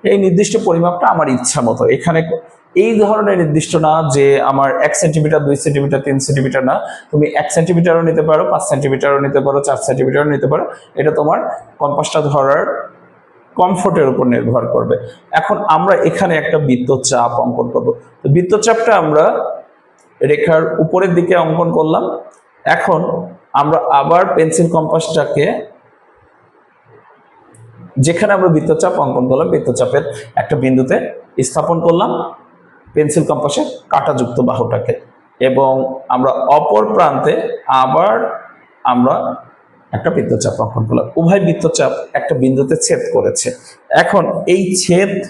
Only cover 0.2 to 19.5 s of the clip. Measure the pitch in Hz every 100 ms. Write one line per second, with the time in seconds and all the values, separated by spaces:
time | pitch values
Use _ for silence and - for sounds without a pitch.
0.2 | 190 175 202 220 - 165 175 175 - 165
1.2 | 143 127 123 143 120 113 113 123 - 160
2.2 | 160 160 - _ _ 180 220 214 202 214
3.2 | 208 190 160 151 - 160 156 160 160 139
4.2 | 139 139 127 139 139 127 147 - 170 156
5.2 | 151 156 143 139 156 143 139 135 143 135
6.2 | 135 139 131 131 131 180 - - - 147
7.2 | 147 - 147 - 165 170 170 165 165 160
8.2 | 156 156 180 165 - 143 139 131 143 139
9.2 | 139 - 139 139 143 131 - 135 131 139
10.2 | 147 139 139 151 - - - - 156 -
11.2 | 151 175 - - - - 143 143 147 160
12.2 | 147 143 135 147 202 - - - - _
13.2 | _ _ _ - 180 185 202 175 135 127
14.2 | 127 120 117 123 123 123 117 123 - -
15.2 | _ 160 - - 151 156 196 185 196 -
16.2 | 190 160 147 160 139 123 123 131 - 123
17.2 | 120 120 120 120 120 120 117 - - _
18.2 | 143 151 180 208 214 226 233 202 160 151
19.2 | 185 240 -